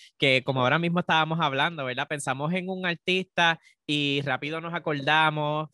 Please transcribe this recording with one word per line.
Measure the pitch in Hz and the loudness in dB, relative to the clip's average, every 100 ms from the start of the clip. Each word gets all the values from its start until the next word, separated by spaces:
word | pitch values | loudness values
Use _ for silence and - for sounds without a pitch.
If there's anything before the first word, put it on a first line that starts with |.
| - - | -20 0
que, | 143 131 131 | 4 4 2
como | 131 | 2
ahora | 123 156 | 2 2
mismo | 170 175 | 2 -2
estábamos | 180 160 156 160 | 2 2 2 0
hablando, | 151 135 156 165 | 0 0 -2 -2
¿verdad? | 131 123 143 | -6 -6 -6
Pensamos | 147 139 131 151 | -6 -4 -4 -2
en | 185 180 | -4 -4
un | 185 185 | -6 -4
artista | 165 - 185 185 - 170 165 _ _ - | -4 -2 -2 -2 2 2 2 _ _ -4
y | 147 143 139 | -2 0 -2
rápido | 139 131 143 160 | -2 -4 -4 -8
nos | 170 | -8
acordamos | 170 165 147 135 156 156 151 147 151 156 | -6 -4 -2 2 4 4 0 -2 -2 -6